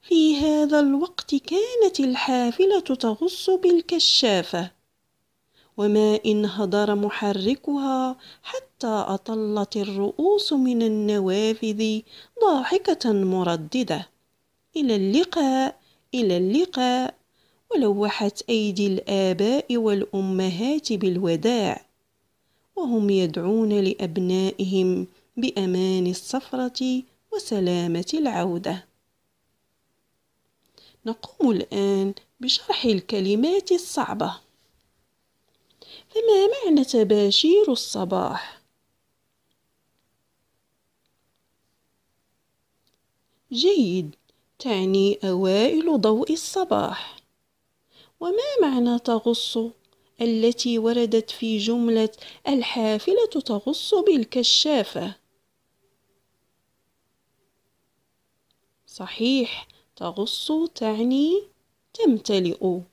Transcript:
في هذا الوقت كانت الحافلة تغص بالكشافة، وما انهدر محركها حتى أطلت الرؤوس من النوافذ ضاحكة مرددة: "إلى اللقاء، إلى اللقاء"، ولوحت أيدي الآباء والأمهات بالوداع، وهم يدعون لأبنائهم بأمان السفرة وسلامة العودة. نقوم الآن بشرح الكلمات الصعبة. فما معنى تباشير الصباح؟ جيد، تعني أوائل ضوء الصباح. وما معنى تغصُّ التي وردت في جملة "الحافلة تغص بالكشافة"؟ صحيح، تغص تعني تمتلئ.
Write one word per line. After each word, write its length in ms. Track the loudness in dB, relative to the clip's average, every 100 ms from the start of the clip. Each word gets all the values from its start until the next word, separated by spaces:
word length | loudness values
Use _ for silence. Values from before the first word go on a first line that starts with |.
في 340 | 2 4 4 4
هذا 440 | 2 2 2 4
الوقت 540 | 2 2 -2 -6 -4
كانت 640 | -4 -2 -2 0 2 2 4
الحافلة 800 | -2 0 0 0 0 2 2 2
تغص 680 | 0 -2 -2 -2 -4 -4 0
بالكشافة، 1200 | 2 4 2 2 0 2 2 2 2 0 -6 -6 _ _ _ _ _ _ _ _ _ _ -2
وما 440 | 2 4 4 2 2
انهدر 680 | 0 0 -2 -2 0 0
محركها 1200 | 0 -2 -2 -2 0 -2 -2 -4 -4 -2 -2 -2 -6 -16 -20
حتى 440 | -12 -12 -12 _ -4
أطلت 920 | -2 -2 -6 -4 -4 -2 -2 -2 -4
الرؤوس 760 | -4 -2 -4 0 2 2 0
من 300 | 0 2 2
النوافذ 1160 | 0 0 0 0 0 0 0 -2 -4 -2 -2 -2 -6 -20 -20 0
ضاحكة 720 | 2 2 0 0 0 0 2
مرددة: 960 | 2 2 0 0 -2 -2 -4 -2 -4 -8 _ _ _ _ _ _ -4
"إلى 200 | 0 2
اللقاء، 840 | 2 2 2 0 0 2 0 -4 _ _ _
إلى 220 | -2 0 2
اللقاء"، 800 | 2 2 0 0 0 0 -2 -8 _ _ _ _ _
ولوحت 720 | 0 2 2 0 0 -4 -4 -2
أيدي 380 | 0 0 0 0
الآباء 880 | -2 -2 0 0 2 0 0 -2 -2
والأمهات 1160 | 0 0 -2 -4 -2 -2 -2 -2 -2 -2 -2
بالوداع، 960 | -2 0 0 0 0 0 0 -2 -4 _ _ _ _ _ _ _ _ _ -6
وهم 320 | -2 0 2
يدعون 600 | 2 0 -2 -2 0 2 2
لأبنائهم 1300 | 0 -2 -4 -2 0 0 -2 -2 -2 0 0 -2 -6 _ _ -6
بأمان 680 | -4 -2 -2 0 0 0 0
السفرة 960 | -4 -6 -8 -6 -6 -6 -4 -4 -4 -6 _ _
وسلامة 800 | -10 -4 -2 0 0 -2 -4 -4
العودة. 680 | -2 -2 -2 -4 -4 -6 -8 -12 _ _ _ _ _ _ _ _ _ _ _ _ _ _ _ _ _ _ _ -20 _ -10
نقوم 440 | -10 -12 _ 2
الآن 640 | 2 -2 -2 0 0 -2 -6 _ _
بشرح 440 | -4 -4 -2 -2
الكلمات 880 | 0 0 -2 -4 0 2 2 0 0
الصعبة. 600 | -2 0 -6 -4 -4 -6 -6 _ _ _ _ _ _ _ _ _ _ _ _ _ _ -20 -20 _
فما 380 | 0 4 6 4 2
معنى 200 | 4 4
تباشير 880 | 4 2 4 4 4 4 6 6 6
الصباح؟ 880 | 0 -4 -6 -4 -2 -2 -6 -12 -20 _ _ _ _ _ _ _ _ _ _ _ _ _ _ _ _ _ _ _ _ _ _ _ _ _ _ _ _ _ _ _ _ _ _ _ _ _ _ _ _ _ _ _ _ _ _ _ _ _
جيد، 600 | 0 2 4 2 0 -4 -12 _ _ _ _
تعني 600 | -4 -2 2 4 2 2
أوائل 760 | -2 0 2 2 2 2 2 2
ضوء 320 | 2 2 0
الصباح. 840 | -4 -4 -4 0 0 -2 -6 -14 -20 _ _ _ _ _ _ _ _ _ _
وما 400 | -4 -2 -2 2
معنى 360 | 2 2 0 0
تغصُّ 600 | -2 -2 0 -2 -4 -6 -6 -10 _ _ _ _
التي 580 | -2 2 2 0 -2 0
وردت 520 | 0 0 2 0 -2
في 280 | -8 -4 -2
جملة 500 | 0 0 2 2 0 -4 -20 -12 -2
"الحافلة 800 | -2 0 -2 -2 -2 0 2 2
تغص 680 | -2 -4 -4 -4 -6 0
بالكشافة"؟ 1200 | 2 4 2 2 0 2 2 2 0 -2 -6 -8 -10 _ _ _ _ _ _ _ _ _ _ _ _ _ _ _ _ _ _ _ _ _ _ _ _ _ _ _ _ _ _ _ _ _ _ _ _ _
صحيح، 840 | -16 -14 -4 0 0 -2 -6 -16 _ _ _
تغص 560 | -10 -6 -6 -6 -4 -4 -4
تعني 680 | -4 -4 -2 0 2 2 0 -4 _ _ _ _
تمتلئ. 720 | 0 2 2 0 0 0 -2 -2 -4 -8